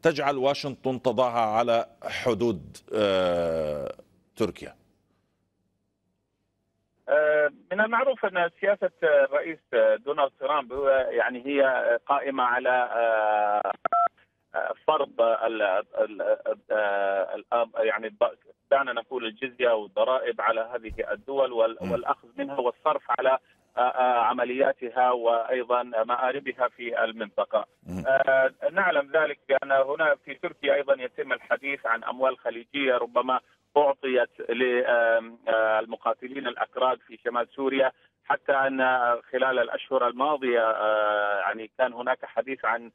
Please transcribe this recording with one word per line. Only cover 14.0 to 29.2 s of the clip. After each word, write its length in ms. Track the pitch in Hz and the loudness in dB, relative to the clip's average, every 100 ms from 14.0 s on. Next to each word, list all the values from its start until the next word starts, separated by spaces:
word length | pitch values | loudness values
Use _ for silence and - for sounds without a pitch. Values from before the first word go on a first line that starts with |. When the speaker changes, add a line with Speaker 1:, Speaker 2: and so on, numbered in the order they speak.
| 698 _ _ _ _ - - - - | 0 _ _ _ _ -6 -6 -4 -2
Speaker 2:
فرض 340 | 156 135 113 | 0 -2 0
ال-، 420 | 113 110 113 113 | 2 2 -2 0
ال-، 600 | 101 95 - - 107 101 95 107 - 107 _ | 0 0 -4 -4 -4 -2 -2 -2 -2 -8 _
ال-، 960 | 107 104 101 98 98 90 101 - 120 117 113 | -2 0 0 -2 -2 -4 -6 -4 -2 -2 0
يعني، 380 | 110 104 110 104 117 - _ _ _ | -2 -2 -6 -2 -2 -2 _ _ _
دعنا 220 | 139 135 | 0 0
نقول 340 | 120 113 127 113 | -4 -6 -6 -8
الجزية 420 | 107 131 120 123 | -8 -10 -2 0
والضرائب 720 | 113 101 95 117 131 120 113 | 0 -2 -2 0 2 -2 -2
على 280 | 107 113 113 | 0 0 -4
هذه 380 | 123 110 110 - | -8 -10 -8 -6
الدول 400 | 104 107 139 131 | -8 -6 0 0
وال-، 240 | 117 113 113 | 2 0 0
Speaker 1:
مم. 120 | 95 | -4
Speaker 2:
والأخذ 360 | 117 - 135 117 127 | -4 -2 -4 -6 -10
منها 220 | 139 139 | -8 -2
والصرف 440 | 120 - 156 143 - 120 | -4 -2 -2 -2 -2 0
على، 200 | 131 131 _ _ _ - | 2 0 _ _ _ -2
آه، 40 | |
آه، 400 | 123 123 127 123 | 0 2 2 2
عملياتها 920 | 113 123 123 127 139 - 123 120 123 | 2 0 -2 0 0 0 -6 0 2
وأيضا 720 | 123 117 117 113 127 117 123 | 2 2 0 0 -4 0 0
مآربها 840 | 123 117 113 123 127 135 135 123 123 - | 0 -2 0 0 0 -2 -8 -2 -4 -4
في 280 | 120 113 | -6 -2
المنطقة. 640 | 113 110 104 - 101 107 - _ - | -2 -4 -8 -4 0 -2 -4 _ -12
Speaker 1:
مم. 180 | 92 127 | -6 0
Speaker 2:
آه، 440 | 135 - 135 131 - 143 | 2 4 2 2 0 -4
نعلم 380 | 170 185 151 139 | 0 0 0 0
ذلك 220 | 156 | 0